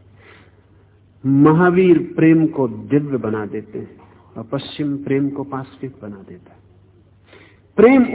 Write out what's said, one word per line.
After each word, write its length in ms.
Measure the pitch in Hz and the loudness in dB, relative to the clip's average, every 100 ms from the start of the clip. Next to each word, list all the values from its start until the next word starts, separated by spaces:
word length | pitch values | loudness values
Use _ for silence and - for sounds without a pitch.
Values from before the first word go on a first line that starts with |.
| _ _ _ - _ _ _ _ _ _ _ _ 131 | _ _ _ -20 _ _ _ _ _ _ _ _ 0
महावीर 880 | 139 151 160 180 175 185 156 - - | 4 6 6 4 4 4 2 0 0
प्रेम 320 | 160 160 156 | 4 4 2
को 200 | 143 123 | -2 -6
दिव्य 500 | 107 104 143 147 127 | -6 -4 -2 -2 -6
बना 280 | 110 107 101 | -6 -6 -8
देते 340 | 107 104 123 | -12 -14 -16
हैं 180 | 113 - - _ _ - | -16 -20 -20 _ _ -18
और 60 | |
पश्चिम 540 | 110 139 - - 147 139 | -10 -10 -10 -10 -8 -8
प्रेम 320 | 139 139 139 | -4 -2 -2
को 140 | 139 | -6
पाशविक 480 | 135 131 131 - 131 - | -10 -12 -14 -16 -16 -16
बना 240 | 104 98 95 | -18 -18 -20
देता 220 | 90 _ | -20 _
है। 80 | _ _ _ _ _ _ _ _ - - _ _ - | _ _ _ _ _ _ _ _ -20 -20 _ _ 4
प्रेम 260 | 226 269 226 | 4 6 2